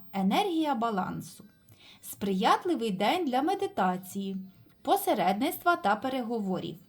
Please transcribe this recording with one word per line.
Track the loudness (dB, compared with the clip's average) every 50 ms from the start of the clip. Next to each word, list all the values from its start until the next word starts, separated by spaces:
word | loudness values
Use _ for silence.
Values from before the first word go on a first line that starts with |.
| -14 _ -4
енергія | 0 2 2 2 2 2 2 0 0 0 0 0
балансу. | 0 -2 -2 -2 -2 -2 -4 -6 -8 -10 -12 -16 -20 -20 -20 _ _ _ -20 -20 -20 -20 -20 -20 -18
Сприятливий | -16 -16 -10 -6 -2 -2 0 2 4 4 4 4 2 0 0 0 0 -2
день | 0 0 2 2 2 2 0
для | 0 0 2
медитації, | 2 0 0 0 -2 -2 0 0 0 0 0 -2 -6 -8 -8 -6 -6 -6 -6 -8 -10 -14 -18 -20 -20 _ _ _
посередництва | 0 2 2 2 2 2 2 2 2 2 2 2 0 -2 -2 0 2 2 2
та | 4 2 2 2
переговорів, | 2 0 -2 -2 -2 -2 -2 -2 -2 -2 -2 -2 -2 -4 -6 -10 -12 -16